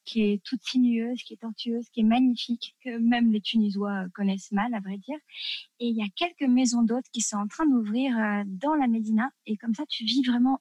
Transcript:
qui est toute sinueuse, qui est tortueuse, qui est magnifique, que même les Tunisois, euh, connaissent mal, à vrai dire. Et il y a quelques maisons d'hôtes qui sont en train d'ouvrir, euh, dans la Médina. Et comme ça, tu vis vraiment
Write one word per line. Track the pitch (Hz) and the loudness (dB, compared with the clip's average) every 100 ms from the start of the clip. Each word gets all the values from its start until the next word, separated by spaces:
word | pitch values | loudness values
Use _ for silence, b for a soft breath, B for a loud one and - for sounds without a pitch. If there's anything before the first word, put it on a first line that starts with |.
| - | -4
qui | 226 | 0
est | 208 202 | 0 0
toute | - 262 | -4 -8
sinueuse, | - 254 247 233 233 247 | -2 2 2 2 -2 -6
qui | - | -10
est | 226 | -14
tortueuse, | 226 214 240 233 233 | -12 -10 -6 -6 -6
qui | 233 | 0
est | |
magnifique, | 220 240 262 233 - 240 - _ | 4 6 4 2 -2 -6 -6 _
que | 254 233 | -10 0
même | 233 240 233 | 2 4 4
les | 214 | 2
Tunisois, | - 226 208 196 202 196 185 | 2 2 2 0 -2 -2 -4
euh, | |
connaissent | 190 196 196 - | -2 -2 -2 -2
mal, | 202 233 | -2 -2
à | 220 | -4
vrai | 190 196 | -6 -10
dire. | 190 302 _ B B B B - | -8 -12 _ B B B B -6
Et | 240 | -2
il | 226 | -2
y | |
a | 208 - | -2 -4
quelques | 349 - 277 | -6 -2 2
maisons | 247 254 240 | 4 4 4
d'hôtes | 226 240 - | 2 0 -4
qui | 240 | -6
sont | - 208 | -4 -4
en | 208 | -4
train | - 311 | 0 2
d'ouvrir, | 247 208 226 269 233 | 2 2 0 0 0
euh, | 214 202 202 | 0 -2 -4
dans | 185 285 311 | -4 -2 0
la | 254 | 2
Médina. | 226 214 214 262 - - | 0 2 0 0 -4 -8
Et | 214 | -6
comme | 233 214 | -4 -4
ça, | 302 | -4
tu | - 220 | -6 -2
vis | 254 | 0
vraiment | 247 240 254 269 | 2 2 2 2